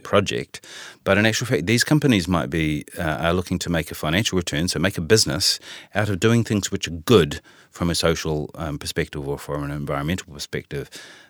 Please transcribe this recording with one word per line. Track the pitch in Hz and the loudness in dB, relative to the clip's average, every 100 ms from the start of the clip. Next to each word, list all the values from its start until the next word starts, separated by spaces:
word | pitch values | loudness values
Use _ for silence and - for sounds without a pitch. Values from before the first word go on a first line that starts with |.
project. | - 101 95 60 - - - - - - | 0 2 2 -4 -8 -14 -18 -18 -18 -6
But | - 98 | 2 4
in | |
actual | 110 107 120 | 4 2 0
fact, | 117 87 | 0 2
these | 120 | 2
companies | - 151 139 104 85 | 4 4 4 4 4
might | 85 64 | 0 0
be, | 82 78 73 - - | 0 0 -2 -6 -4
uh, | |
are | 80 67 82 | -4 0 0
looking | 90 - 90 | 0 -2 -4
to | 90 | -2
make | 85 78 | -2 -2
a | |
financial | - 78 90 117 92 | -4 -2 0 0 -2
return, | - - - | -2 -2 -2
so | - | 0
make | 92 90 | -2 -2
a | |
business | 80 110 - 78 - - - - - | 2 4 4 0 0 -2 -6 -18 -6
out | 101 104 | -2 0
of | 92 | 2
doing | 113 117 | 4 4
things | 107 104 - | 2 0 -2
which | 98 - | -4 -6
are | |
good | 82 - 107 73 - _ - _ | -6 6 6 6 -2 _ -20 _
from | - 85 | -4 -2
a | |
social, | 78 82 78 80 76 - - | 2 0 0 -2 -4 -6 -8
um, | 82 73 | -8 -6
perspective | - 85 78 76 69 | -6 -4 -4 -6 -8
or | 71 | -8
from | - 73 | -6 -6
an | 71 | -6
environmental | 73 71 71 73 92 - | -6 -4 -4 -2 -4 -6
perspective, | 69 - 73 - 71 64 - - - | -14 -8 -10 -8 -10 -10 -16 -20 -20